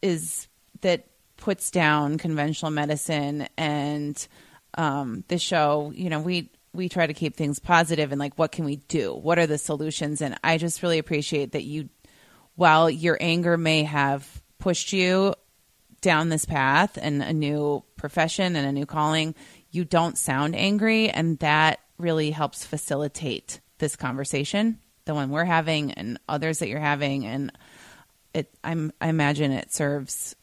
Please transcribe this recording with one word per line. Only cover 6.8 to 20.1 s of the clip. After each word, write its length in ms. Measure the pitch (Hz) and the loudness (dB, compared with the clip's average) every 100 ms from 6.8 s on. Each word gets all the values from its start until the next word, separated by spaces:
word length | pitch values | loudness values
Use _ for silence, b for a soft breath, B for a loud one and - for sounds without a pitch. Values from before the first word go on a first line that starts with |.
| 180 | -4
try 160 | 180 165 | 0 0
to 80 | |
keep 220 | 156 160 - | 0 -4 -2
things 240 | 151 143 | -4 -2
positive 520 | - 175 165 160 147 | 4 4 4 2 0
and, 80 | 139 | -2
like, 180 | 143 - | -4 0
what 120 | 160 | -2
can 140 | - 156 | 0 -6
we 120 | 143 | -6
do? 360 | - 160 101 | -4 -2 -2
What 240 | 60 151 170 | -2 0 2
are 80 | 170 | 4
the 100 | 151 | 0
solutions? 640 | - 151 156 - 147 151 | -4 -4 -4 -4 -4 -4
And 160 | 147 - | -4 -2
I 140 | - 165 | 0 0
just 240 | 170 - | 0 -2
really 160 | 175 165 | 0 0
appreciate 540 | 151 151 147 151 143 | 0 -2 0 -2 -2
that 120 | 151 | -4
you, 260 | - 151 139 _ b b b b b - | -6 -8 -10 _ b b b b b 2
while 340 | 170 156 165 | 6 8 6
your 280 | 165 170 160 | 4 2 2
anger 360 | 170 165 175 170 | 2 2 2 2
may 260 | 165 156 | 4 2
have 580 | 151 151 139 139 139 - - - | 2 0 0 0 -6 -20 -20 -6
pushed 360 | 190 170 - | -2 -2 0
you 420 | 196 180 185 196 - _ _ _ _ _ - | 0 2 4 2 0 _ _ _ _ _ -2
down 280 | - 151 165 | 2 4 2
this 160 | 156 - | 0 -2
path 520 | 147 135 143 202 - | 0 2 4 2 0
and 220 | 151 143 | -4 -2
a 120 | - | -2
new 500 | 160 147 147 147 143 - - | -2 0 0 0 -2 -6 -12
profession 580 | 147 175 160 - 185 170 | -6 0 0 0 0 0
and 100 | 139 | -2
a 60 | |
new 140 | 139 143 | -2 -4
calling, 480 | 151 151 160 156 160 B B B | 0 2 2 0 -4 B B B
you 140 | 170 170 | -6 0
don't 320 | 170 170 | 2 2